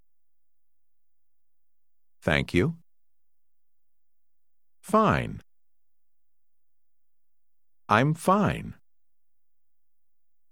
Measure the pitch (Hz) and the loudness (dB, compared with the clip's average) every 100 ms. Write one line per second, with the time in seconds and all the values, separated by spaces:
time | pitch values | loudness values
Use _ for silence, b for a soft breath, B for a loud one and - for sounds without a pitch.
0 | - - - - - - - - - - | -20 -20 -20 -20 -20 -20 -20 -20 -20 -20
1 | - - - - - - - - - - | -20 -20 -20 -20 -20 -20 -20 -20 -20 -20
2 | - - - 71 67 87 135 - - - | -20 -6 0 0 0 0 0 -4 -16 -20
3 | - - - - - - - - - - | -20 -20 -20 -20 -20 -20 -20 -20 -20 -20
4 | - - - - - - - - - 214 | -20 -20 -20 -20 -20 -20 -20 -20 -2 0
5 | 202 78 57 - - _ - - - - | 2 0 -4 -10 -18 _ -20 -20 -20 -20
6 | - - - - - - - - - - | -20 -20 -20 -20 -20 -20 -20 -20 -20 -20
7 | - - - - - - - - - 107 | -20 -20 -20 -20 -20 -20 -20 -12 0 2
8 | 143 151 - 202 147 82 107 - - - | 2 0 0 2 2 -2 -8 -16 -20 -20
9 | - - - - - - - - - - | -20 -20 -20 -20 -20 -20 -20 -20 -20 -20
10 | - - - - - | -20 -20 -20 -20 -20